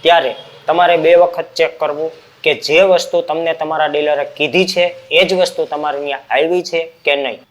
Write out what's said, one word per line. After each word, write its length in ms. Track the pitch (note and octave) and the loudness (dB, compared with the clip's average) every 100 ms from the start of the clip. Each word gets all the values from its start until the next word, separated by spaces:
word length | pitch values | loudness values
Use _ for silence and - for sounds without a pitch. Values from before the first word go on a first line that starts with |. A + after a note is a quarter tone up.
ત્યારે 300 | D#3+ E3+ C3 A2 - - - | 4 4 2 -6 -14 -14 -4
તમારે 300 | E3 F3 E3+ | 2 4 4
બે 180 | D#3+ F3 | 4 6
વખત 320 | F3 E3+ E3 - | 4 0 -10 -2
ચેક 240 | D#3+ - | -2 -2
કરવું 320 | D3+ D3 D#3+ D#3+ _ _ | -6 -4 -8 -10 _ _
કે 80 | D#3 | -2
જે 280 | D3 - D#3 | -2 0 2
વસ્તુ 400 | F#3+ F3+ F3 F3 | 4 2 2 -4
તમને 320 | E3+ D#3 E3 | -2 -4 -4
તમારા 340 | D#3+ D#3 D#3 D3+ | -4 -4 -2 -2
ડીલરે 380 | D3 D3+ D3 C#3+ - | 0 0 -2 -4 -4
કીધી 280 | D3 E3 F#3 | -2 0 0
છે 200 | F3+ F3 - - | 0 -2 -2 -2
એ 140 | D#3 F#3 | 0 2
જ 80 | |
વસ્તુ 320 | F#3+ F3 - D#3 | 2 0 -2 -6
તમારે 320 | D3 D3+ C#3+ | -4 -4 -6
અહીંયા 280 | C#3+ C3+ - | -6 -8 -4
આવી 340 | B2+ D#3+ F3+ | -2 0 -2
છે 160 | E3+ E3 E3 _ - | -2 -6 -6 _ -2
કે 100 | C#3+ | -2
નહીં. 240 | C3+ G#2+ _ | -2 -8 _